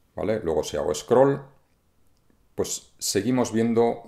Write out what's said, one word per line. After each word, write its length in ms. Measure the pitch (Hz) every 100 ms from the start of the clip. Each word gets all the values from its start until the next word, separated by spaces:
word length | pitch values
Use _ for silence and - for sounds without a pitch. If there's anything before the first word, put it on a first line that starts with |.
| _ -
¿vale? 240 | 85 110
Luego 220 | 82 78
si 120 | 76 76
hago 180 | 76
scroll, 480 | 78 - 120 139 139 - _ _ _ _ _ _ _ _ _ _
pues 380 | - 98 - - _
seguimos 540 | - 101 101 127 113
viendo 500 | 107 113 113 117 117